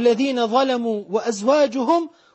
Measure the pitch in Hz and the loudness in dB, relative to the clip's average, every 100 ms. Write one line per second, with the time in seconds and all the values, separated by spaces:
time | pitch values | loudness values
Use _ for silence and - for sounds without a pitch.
0 | 240 226 277 247 226 247 269 247 233 208 | 2 2 0 0 0 2 0 0 -2 -4
1 | 180 208 233 202 220 302 277 262 240 339 | -4 -4 -4 -2 2 2 2 0 0 0
2 | 320 - _ | -2 -12 _